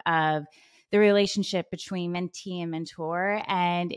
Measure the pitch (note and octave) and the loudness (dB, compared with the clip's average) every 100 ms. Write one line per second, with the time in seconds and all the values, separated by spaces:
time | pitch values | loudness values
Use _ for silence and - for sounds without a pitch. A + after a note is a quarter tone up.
0 | - E3 D#3 D#3 D3 _ _ _ - G3+ | 0 2 4 0 -2 _ _ _ 0 4
1 | G#3 G3+ G3+ - F#3+ F#3 E3+ E3+ - F#3 | 6 6 4 0 -2 -2 -4 -8 -8 -6
2 | F3 F3 F3+ - - F3+ E3+ D#3+ D#3+ - | -4 -4 -6 -8 -10 -6 -6 -6 -8 -8
3 | D#3+ E3+ F#3+ G#3 - F#3+ F3 F3 F3 | -6 -2 -2 -2 -2 0 0 0 -2